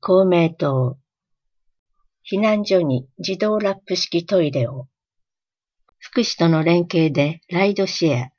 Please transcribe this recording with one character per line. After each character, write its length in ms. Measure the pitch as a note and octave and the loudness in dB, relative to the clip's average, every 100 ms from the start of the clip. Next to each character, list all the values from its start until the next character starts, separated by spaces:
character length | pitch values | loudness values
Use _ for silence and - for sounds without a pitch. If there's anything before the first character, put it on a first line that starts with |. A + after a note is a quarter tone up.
公 240 | - F#3 F#3+ | 4 4 4
明 240 | F3+ E3 | 4 2
党。 480 | E3 D3 C3+ B2+ C3 _ _ _ _ _ _ _ _ _ _ _ _ - | 0 -2 0 -2 -4 _ _ _ _ _ _ _ _ _ _ _ _ -8
避 80 | G3+ | -2
難 240 | G#3+ G#3+ | 0 0
所 160 | G3+ F#3+ | 2 0
に 280 | D#3+ C3 - _ | 2 -2 -4 _
自 200 | F3 F#3 | -8 -4
動 200 | G#3+ G#3+ | -2 0
ラ 160 | G#3 | -2
ッ 40 | G3 | -4
プ 180 | - F#3 | -6 -6
式 300 | - E3+ E3+ | -4 -4 0
ト 160 | F#3+ | 0
イ 80 | D#3 | 2
レ 180 | C3+ A#2+ | 0 -4
を。 200 | C3 C3 _ _ _ _ _ _ _ _ _ _ _ | -6 -14 _ _ _ _ _ _ _ _ _ _ _
福 220 | - - | -6 -2
祉 180 | A3+ - | -2 0
と 100 | E3 | 2
の 140 | D#3+ | 2
連 240 | D#3+ F3 F3 | 2 0 0
携 220 | E3+ D#3+ | 0 0
で 280 | C#3+ C#3+ E3 _ | 0 -2 -4 _
ラ 160 | F3 | -2
イ 100 | G3 | 0
ド 120 | G3+ F#3+ | 0 -4
シ 220 | - E3 | 0 0
ェ 160 | B2+ | 0
ア。 60 | B2+ | -4